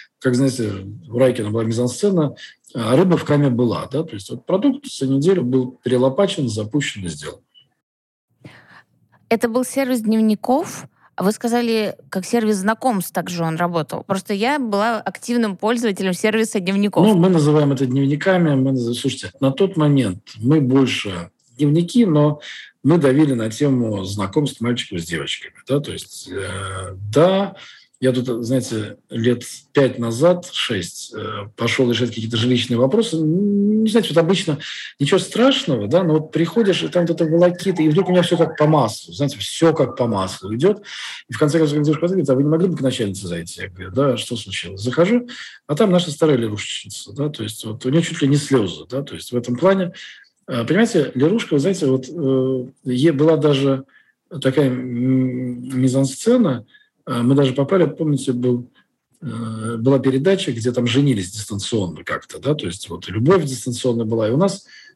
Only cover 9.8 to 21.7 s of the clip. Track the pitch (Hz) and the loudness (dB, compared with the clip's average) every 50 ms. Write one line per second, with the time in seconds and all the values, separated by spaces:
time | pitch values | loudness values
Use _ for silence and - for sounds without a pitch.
9.8 | 277 247 254 240 220 214 220 220 220 220 214 - - - 247 294 370 - - - | -2 -2 -2 -2 0 0 2 2 2 2 2 0 0 0 0 0 0 -4 -10 -14
10.8 | - - _ _ _ _ _ - 180 196 220 - - 233 233 240 240 233 226 220 | -16 -18 _ _ _ _ _ -2 -2 -2 -2 -2 -2 -2 -2 0 0 0 0 0
11.8 | 208 190 - - - - - 190 185 - - 240 220 214 214 190 190 208 226 - | -2 -4 -6 -10 -12 -8 -8 -8 -4 -2 0 0 2 2 0 0 0 -2 -2 0
12.8 | - 262 220 190 175 - - 185 165 185 180 170 165 160 160 160 175 175 170 165 | 0 0 0 -2 -2 -4 -6 -6 -6 -4 -4 -4 -2 -2 -2 -2 -2 -2 -2 -2
13.8 | 147 - - - - - 196 190 190 - 214 196 220 247 294 302 254 220 202 196 | -4 -4 -8 -8 -4 -4 -4 -4 -4 -4 -4 -2 0 0 -2 -2 -2 -2 -2 0
14.8 | 208 233 233 214 - - 185 - - - 240 240 226 208 185 - - 214 247 233 | 0 0 -2 -4 -6 -8 -10 -8 -6 -2 -2 0 0 -2 -2 -2 -2 -2 0 0
15.8 | 247 220 196 - 190 190 180 - - 214 214 226 220 214 - 214 175 185 196 196 | 0 -2 -2 -2 -2 -2 -2 0 0 0 0 0 0 0 -2 -4 -2 0 0 0
16.8 | 202 202 - - 175 220 214 170 170 190 180 160 143 151 151 151 147 143 139 127 | 0 2 4 4 6 6 6 6 6 4 4 4 4 4 4 4 4 4 2 0
17.8 | 139 123 123 139 139 139 147 147 - 196 185 180 175 156 143 131 131 135 135 127 | 0 0 2 2 2 2 0 0 2 2 2 4 4 2 2 2 2 2 0 0
18.8 | 117 117 120 120 - 135 123 - - 113 - - 135 135 135 - 196 185 - 156 | 0 -2 -4 -2 -4 -4 -4 -6 -10 -12 -6 -2 0 0 2 2 0 0 2 2
19.8 | 151 147 143 139 123 98 92 104 - - - 110 107 123 156 156 139 123 131 139 | 4 4 4 4 2 0 -2 -6 -10 -20 -10 -4 0 2 4 4 4 4 4 4
20.8 | 135 117 - - - 101 92 87 87 - _ _ _ _ _ - 156 143 | 4 4 0 -4 -6 -6 -8 -8 -10 -14 _ _ _ _ _ 0 0 2